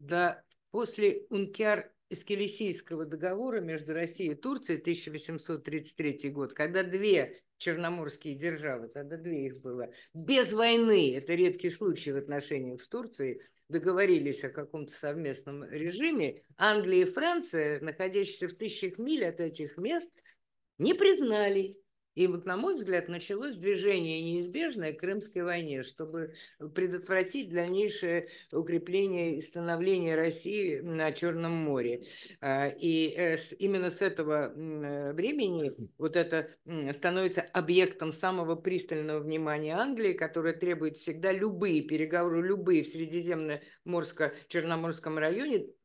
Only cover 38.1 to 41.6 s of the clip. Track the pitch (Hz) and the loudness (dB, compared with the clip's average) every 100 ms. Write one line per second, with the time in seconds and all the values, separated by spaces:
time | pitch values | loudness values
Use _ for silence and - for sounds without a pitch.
38.1 | 156 185 185 165 165 185 180 - 156 151 | 0 0 0 0 0 0 -2 -2 -4 -2
39.1 | 151 151 160 156 151 156 175 269 247 190 | -2 -2 -2 0 -2 0 0 0 2 0
40.1 | 180 160 170 160 165 180 165 156 151 - | 2 -2 0 0 0 0 0 -2 -2 -6
41.1 | 160 190 190 214 180 | -2 0 2 0 0